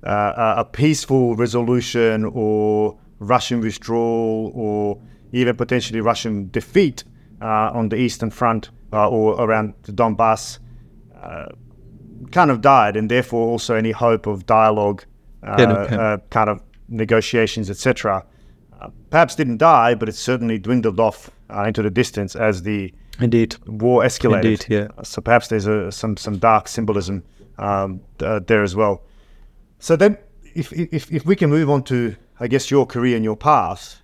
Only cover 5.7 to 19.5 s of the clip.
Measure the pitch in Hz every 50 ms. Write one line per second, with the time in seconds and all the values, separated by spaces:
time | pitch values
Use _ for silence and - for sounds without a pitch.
5.7 | 127 123 113 - 110 113 107 113 113 - - 117 107 101 98 92 - 113 104 -
6.7 | - 180 202 156 127 - - - - - - - - - 117 110 110 107 110 110
7.7 | - 120 113 107 104 110 127 120 113 - - 113 - - 123 117 113 110 - -
8.7 | - - - - - 107 107 104 127 113 107 107 107 - 120 107 110 110 110 104
9.7 | 98 - - - 107 95 120 113 107 90 113 113 110 110 - - - - - -
10.7 | - - - - - - - - - - 92 87 82 82 71 - - - - -
11.7 | - - - - - - - - - - - - - 175 180 151 135 117 104 143
12.7 | 139 131 110 104 101 107 107 107 120 127 123 - - 117 117 113 117 113 - -
13.7 | 120 110 110 113 107 - 120 117 113 110 - 107 104 98 92 - 117 110 110 110
14.7 | 107 107 104 101 101 92 - - - - _ - - - - 104 104 104 123 107
15.7 | 101 98 101 - 120 113 113 110 104 98 - - - 117 110 104 104 98 - -
16.7 | _ - - - 120 113 110 107 113 113 107 - - 120 113 104 - - 107 92
17.7 | 101 - - - 123 - - 110 98 95 90 - _ _ - - - _ _ _
18.7 | - - 95 101 - - - - - 156 170 160 - - 156 131